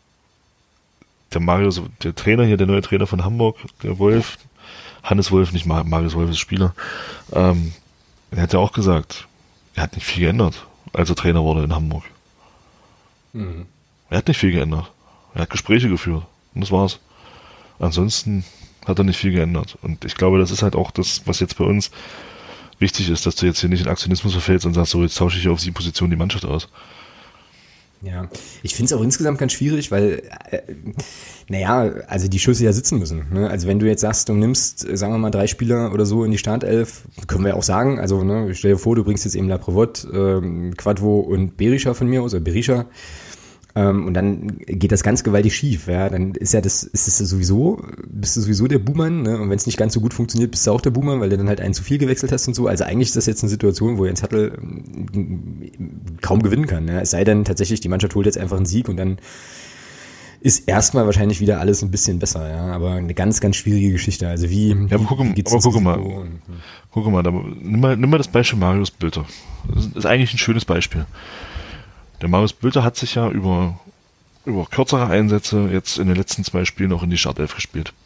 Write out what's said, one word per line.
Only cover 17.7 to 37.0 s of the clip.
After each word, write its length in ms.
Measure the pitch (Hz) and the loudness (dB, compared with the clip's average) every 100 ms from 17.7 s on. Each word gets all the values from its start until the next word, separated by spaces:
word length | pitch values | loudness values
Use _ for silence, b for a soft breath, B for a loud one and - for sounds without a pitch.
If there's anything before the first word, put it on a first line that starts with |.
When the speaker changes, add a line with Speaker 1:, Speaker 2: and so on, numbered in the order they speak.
| - | -4
Speaker 1:
Ansonsten 640 | 87 82 101 - 107 101 92 B B B | -2 0 0 0 -2 -2 -4 B B B
hat 140 | - 92 | -2 0
er 60 | |
nicht 140 | 98 87 | 2 2
viel 120 | 98 | 0
geändert. 460 | 90 82 82 76 - | 2 2 -2 -4 -8
Und 220 | - 80 | -10 -8
ich 120 | - - | -8 0
glaube, 220 | 92 95 | 4 4
das 120 | 90 | 2
ist 120 | 98 | 0
halt 120 | 104 | 0
auch 160 | - - | 0 -2
das, 320 | - 92 - - | -4 -4 -4 -4
was 120 | 92 | -2
jetzt 180 | 90 - | -2 0
bei 60 | |
uns 260 | - 101 - B B B B B B B B - | 2 2 -2 B B B B B B B B -2
wichtig 280 | 98 - 90 | -2 0 -2
ist, 180 | 85 - | -2 -2
dass 100 | - | 0
du 100 | 90 | 0
jetzt 140 | 82 | 0
hier 80 | 90 | 0
nicht 140 | 90 | 0
in 60 | 87 | 0
Aktionismus 440 | 87 - 90 104 | -2 -2 -2 0
verfällst 340 | 90 85 92 90 | 0 2 2 2
und 80 | |
sagst, 160 | 85 85 | 0 0
so, 100 | 87 | 2
jetzt 140 | 85 - | 0 0
tausche 200 | 92 87 | 0 0
ich 60 | |
hier 100 | 90 | 0
auf 80 | 85 | 0
sieben 140 | 85 | -2
Positionen 360 | 87 87 - 90 | -6 -6 -2 0
die 60 | 82 | 0
Mannschaft 280 | 87 98 | -2 -4
aus. 240 | 90 76 - B B B B B B B B B B B B _ | -4 -6 -6 B B B B B B B B B B B B _
Speaker 2:
Ja, 260 | 98 90 90 B B B | -10 -10 -10 B B B
ich 120 | - | -8
find's 200 | - 123 | -2 0
auch 80 | 131 | 2
insgesamt 360 | 117 131 151 143 | 0 0 0 0
ganz 140 | 135 | -2
schwierig, 380 | - 143 151 143 | 0 0 0 0
weil, 320 | 101 104 78 - - - | 0 2 0 -8 -18 -8
äh, 120 | - - 73 82 - B B B B - | -8 -8 -14 -12 -12 B B B B -8
naja, 320 | 95 92 123 110 - - | -4 0 2 2 -2 -4
also 200 | 98 92 | -2 0
die 100 | 92 | 2
Schüsse 260 | 127 113 | 2 4
ja 80 | 113 | 2
sitzen 260 | 104 - 143 | 2 0 -2
müssen, 280 | 85 80 73 | -2 -6 -4
ne? 200 | 80 104 | -2 -2
Also 180 | 98 87 | -2 0
wenn 100 | 101 | 2
du 80 | 107 | 2
jetzt 140 | 104 | 2
sagst, 300 | 107 110 - | 0 -2 0
du 20 | |
nimmst, 540 | 104 110 127 - - - | 2 2 2 -2 -4 -6
äh, 80 | 95 | -4
sagen 160 | 101 | -2
wir 60 | 113 | 0
mal, 120 | 110 | 0
drei 160 | 101 101 | 0 0
Spieler 460 | - 117 120 117 | 0 0 0 0
oder 140 | 101 104 | 0 2
so 180 | 110 | 2
in 60 | 110 | 2
die 80 | 104 | 0
Startelf, 640 | - 117 92 113 113 - | 0 -2 0 0 0 -6